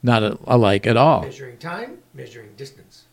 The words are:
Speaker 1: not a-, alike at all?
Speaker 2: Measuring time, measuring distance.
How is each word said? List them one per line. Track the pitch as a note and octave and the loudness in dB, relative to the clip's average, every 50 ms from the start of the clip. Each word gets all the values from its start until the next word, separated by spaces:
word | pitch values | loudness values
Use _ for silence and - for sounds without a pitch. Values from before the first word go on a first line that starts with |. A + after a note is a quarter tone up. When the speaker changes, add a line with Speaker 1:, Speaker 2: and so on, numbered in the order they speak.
| - | 2
Speaker 1:
not | B2 A#2+ A2+ G#2+ | 2 2 2 2
a-, | G#2+ A2 - - | 0 -4 -6 -4
alike | - - B2 A2+ G2+ G2+ G2+ G2+ | 0 2 4 4 4 2 2 0
at | A#2 A#2 A2 | 0 2 4
all? | C3+ D#3 D3+ - - | 4 4 4 2 -2
Speaker 2:
Measuring | - - - C3+ B2+ A#2+ - | -6 -12 -14 -18 -18 -18 -16
time, | - E3 F3 G3 A#3 C4 - - _ _ _ | -14 -12 -12 -12 -12 -14 -16 -20 _ _ _
measuring | C#3 B2+ - G#2+ A#2+ A2 G#2 G2+ | -20 -20 -20 -20 -20 -20 -20 -20
distance. | G2+ C3+ C3+ - _ G2+ F#2+ _ - _ _ | -20 -20 -20 -20 _ -20 _ _ -20 _ _